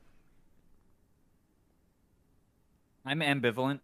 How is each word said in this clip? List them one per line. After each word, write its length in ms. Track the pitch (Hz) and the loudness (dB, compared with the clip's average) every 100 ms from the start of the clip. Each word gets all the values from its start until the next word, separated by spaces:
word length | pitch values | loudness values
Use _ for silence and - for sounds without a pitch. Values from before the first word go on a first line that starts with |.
| - - - - - _ _ - _ _ _ _ _ _ _ _ _ _ _ _ _ _ _ _ _ _ _ _ _ _ 135 | -20 -20 -20 -20 -20 _ _ -20 _ _ _ _ _ _ _ _ _ _ _ _ _ _ _ _ _ _ _ _ _ _ -4
I'm 140 | 151 | 0
ambivalent. 600 | 147 139 120 113 131 139 | 0 2 0 0 -2 -4